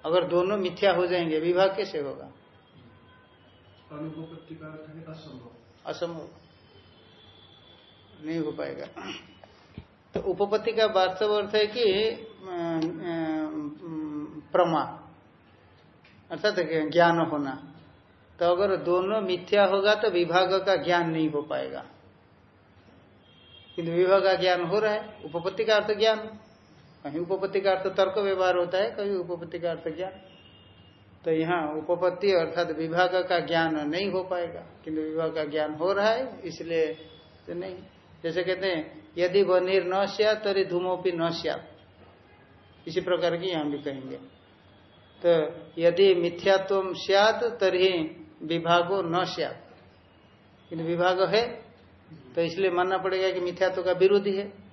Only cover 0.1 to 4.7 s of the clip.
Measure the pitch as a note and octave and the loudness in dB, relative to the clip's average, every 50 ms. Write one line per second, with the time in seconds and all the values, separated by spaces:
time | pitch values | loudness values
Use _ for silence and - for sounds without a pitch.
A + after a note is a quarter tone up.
0.1 | E3 F3+ E3+ D#3+ E3+ F3 F3+ F#3+ G#3 G#3 F#3 F3+ E3+ - G#3 G3 F3 E3+ F3+ E3+ | 2 2 2 4 2 2 2 2 0 -2 -2 -4 -2 2 2 4 4 4 2 0
1.1 | F3+ F3+ E3+ D#3+ D#3 D#3 D#3+ F3 F3 F3+ G3 F#3+ F#3+ - G3 - - D#3 C#3+ C3+ | 0 0 0 0 -2 0 0 2 4 4 4 2 2 -2 -6 -4 -4 -6 -6 -6
2.1 | C3 C3+ C3+ - - - - - - - _ _ _ - - - - - - - | -8 -12 -14 -18 -20 -20 -20 -20 -20 -20 _ _ _ -20 -20 -20 -20 -20 -20 -20
3.1 | - - - _ _ _ - - _ _ _ - - - - - D3+ D3 D#3+ D#3+ | -20 -20 -20 _ _ _ -20 -20 _ _ _ -20 -20 -20 -20 -18 -12 -10 -10 -10
4.1 | D3+ D#3+ D#3+ E3 E3 D#3+ - - D#3+ D#3 D#3 D#3 | -10 -12 -14 -14 -16 -20 -18 -18 -18 -16 -16 -16